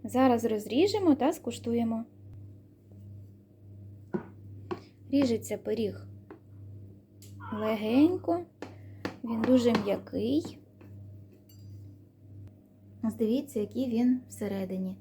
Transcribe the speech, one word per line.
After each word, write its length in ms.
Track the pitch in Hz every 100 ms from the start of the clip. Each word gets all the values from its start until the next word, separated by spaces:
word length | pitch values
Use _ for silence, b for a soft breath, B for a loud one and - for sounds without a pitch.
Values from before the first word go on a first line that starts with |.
Зараз 400 | 202 247 262 233
розріжемо 680 | 226 214 214 233 403 415 359
та 180 | 269 262
скуштуємо. 720 | - - - 233 233 226 226 226 - - - - - - - - - - - - - - - - - - - - - - - - - - B B B -
Ріжеться 480 | 277 262 226 - 208
пиріг 480 | - 226 208 - - - - - - - - - - - - - - - -
легенько, 880 | 214 214 220 214 247 320 370 - 339 349 _ B B B B - -
він 180 | 233 226
дуже 300 | 233 254 240
м'який. 880 | 220 202 190 - 180 220 294 381 - - - - - - - - - - - - - - - - - - - - - - - - -
Ось 120 | 220
дивіться, 460 | - 214 254 285 226
який 280 | 208 - 262
він 320 | 226 247 247 -
всередині. 680 | - 208 196 185 190 185 190